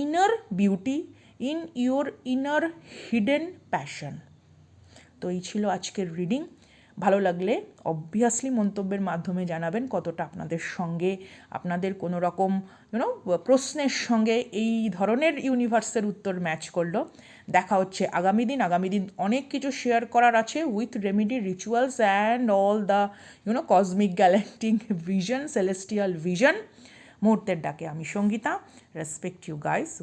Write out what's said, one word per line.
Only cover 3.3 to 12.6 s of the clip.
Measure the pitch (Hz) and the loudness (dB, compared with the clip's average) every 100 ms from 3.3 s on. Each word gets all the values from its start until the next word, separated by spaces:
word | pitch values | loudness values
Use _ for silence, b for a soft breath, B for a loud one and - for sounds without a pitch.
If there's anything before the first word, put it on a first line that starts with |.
| 294 339 370 - | 0 -2 -10 -6
passion। | 165 143 - 147 123 - - _ _ _ - b b b b | -6 -6 -12 -12 -12 -16 -20 _ _ _ -20 b b b b
তো | 180 | -6
এই | 180 | -6
ছিল | 180 214 208 185 | -4 -2 0 -2
আজকের | - - 180 | -4 -6 -6
রিডিং। | 165 175 262 339 - b b b b | -4 -2 -2 -4 -16 b b b b
ভালো | 190 196 | 2 4
লাগলে | 196 175 185 320 - - - | 2 0 0 -2 -4 -8 -6
obviously | 160 156 214 240 233 269 | -6 -4 0 2 0 -2
মন্তব্যের | 247 202 202 190 196 | 0 0 0 -4 -2
মাধ্যমে | 190 170 175 180 180 | -2 -4 -2 -2 -2
জানাবেন | 165 165 214 262 | -4 -2 -4 -2
কতটা | 185 170 165 | -4 -4 -6
আপনাদের | 156 175 160 165 - - | -8 -8 -6 -6 -6 -6
সঙ্গে, | 170 170 180 190 190 B B | -4 -2 -2 -2 -8 B B
আপনাদের | - 180 175 190 | -8 -4 -2 -4
কোনো | 185 175 175 | -4 -4 -2
রকম, | 175 175 190 190 | 0 0 0 0